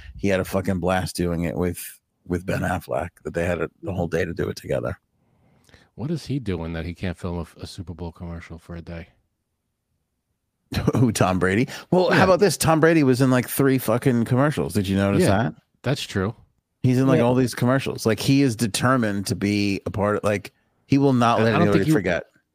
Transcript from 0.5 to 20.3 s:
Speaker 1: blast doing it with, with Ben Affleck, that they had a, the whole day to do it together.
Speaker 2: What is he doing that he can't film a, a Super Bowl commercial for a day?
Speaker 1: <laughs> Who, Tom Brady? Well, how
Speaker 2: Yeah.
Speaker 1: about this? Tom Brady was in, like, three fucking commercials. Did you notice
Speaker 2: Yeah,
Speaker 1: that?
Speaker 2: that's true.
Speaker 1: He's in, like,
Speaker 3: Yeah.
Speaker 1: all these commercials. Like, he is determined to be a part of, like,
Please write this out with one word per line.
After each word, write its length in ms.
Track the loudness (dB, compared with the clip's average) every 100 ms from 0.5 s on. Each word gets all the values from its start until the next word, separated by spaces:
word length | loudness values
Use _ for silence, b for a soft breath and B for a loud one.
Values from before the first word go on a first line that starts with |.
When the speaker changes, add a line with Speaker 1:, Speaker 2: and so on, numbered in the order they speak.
| -2 -2 -2
Speaker 1:
blast 360 | 0 -2 -2 -4
doing 280 | -2 -2
it 120 | -4 -2
with, 260 | -4 -4 -12 -18 _ _ -6
with 180 | -6
Ben 160 | -4 -4
Affleck, 500 | -4 -4 -6 -6 -6 -10
that 100 | -8
they 120 | -4 -2
had 140 | -2
a, 80 | -6 _
the 100 | -8
whole 160 | -6 -4
day 160 | -4
to 100 | -4
do 140 | -4 -6
it 60 | -8
together. 420 | -6 -6 -6 -10 _ _ _ _ _ _ b b b
Speaker 2:
What 160 | -10 -8
is 160 | -6 -6
he 140 | -6
doing 320 | -4 -6 -6
that 100 | -6
he 80 | -8
can't 240 | -8 -8 -6
film 220 | -6 -8
a, 220 | -8 -12
a 40 | -16
Super 280 | -14 -14
Bowl 160 | -12 -12
commercial 460 | -12 -14 -14 -14 -18
for 160 | -16 -16
a 60 |
day? 260 | -14 -14 -16 _ _ _ _ _ _ _ _ _ _ _ _ _ _ _ _
Speaker 1:
<laughs> 240 | -4 0 2
Who, 160 | 2
Tom 260 | 4 2 2
Brady? 300 | 2 2 0 B B
Well, 180 | 0 2
how 80 | 4
Speaker 2:
Yeah. 60 |
Speaker 1:
about 160 | 4 4
this? 160 | 4 2
Tom 240 | 2 4
Brady 240 | 6 6
was 160 | 4 4
in, 100 | 4
like, 180 | 2 0
three 300 | 0 2 2
fucking 460 | 0 0 2 2
commercials. 500 | 2 2 2 0 -4
Did 140 | -2 0
you 80 | 0
notice 260 | 2 2
Speaker 2:
Yeah, 220 | 2 2
Speaker 1:
that? 100 | 0 -6 _ _
Speaker 2:
that's 200 | -6 -4
true. 320 | -4 -4 -4 -6 _ _ _ _
Speaker 1:
He's 160 | 0 2
in, 80 | 4
like, 120 | 4
Speaker 3:
Yeah. 60 |
Speaker 1:
all 100 | 4
these 200 | 2 0
commercials. 500 | 0 0 0 -2 -4 -2
Like, 140 | 0
he 220 | 2 4
is 120 | 2 0
determined 720 | -2 0 2 2 0 -2 -4
to 60 | -2
be 440 | 0 0 0 -2 -4
a 40 |
part 260 | -2 -2 0
of, 80 |
like, 280 | 0